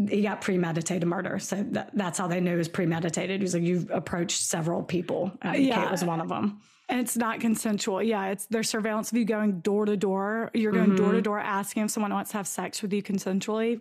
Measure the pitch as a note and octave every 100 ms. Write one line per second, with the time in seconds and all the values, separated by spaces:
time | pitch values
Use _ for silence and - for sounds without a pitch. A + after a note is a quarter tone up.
0 | G3+ G#3 G#3 G3 - F#3 F3 D#3+ E3 F3+
1 | E3+ E3+ F#3 G3 - F#3+ G#3 G#3 - G#3+
2 | F3+ E3 F#3 F3 F3 E3+ E3 - E3+ E3
3 | E3 D#3 F3+ G3 F#3+ F3 E3+ F3+ - F#3
4 | - F3+ F3 - - F3 E3 F3 - E3+
5 | F3 - F#3 - F#3 E3+ C4+ A3 F3+ F3+
6 | E3+ E3 F3 F3 G#3 - - _ - B3
7 | B3 A#3 A3+ A3+ A3+ G#3+ A3+ G#3 - F#3+
8 | G#3+ G#3+ F#3+ G3+ - A3 A3 A3+ G#3+ G#3+
9 | A3 A#3 A3 G#3+ G#3+ F#3 G#3 G3+ G#3 G#3
10 | G3 F#3+ G3 A3+ A#3 A#3 G#3+ G3 F#3+ F#3+
11 | G3+ A3+ G#3+ G#3 - G3 G3+ - G#3+ A3+
12 | G#3 G3 G3 G#3+ F#3+ - F#3 - G#3 G3+
13 | G3 F#3+ - F#3+ F#3+ G#3+ A3+ A#3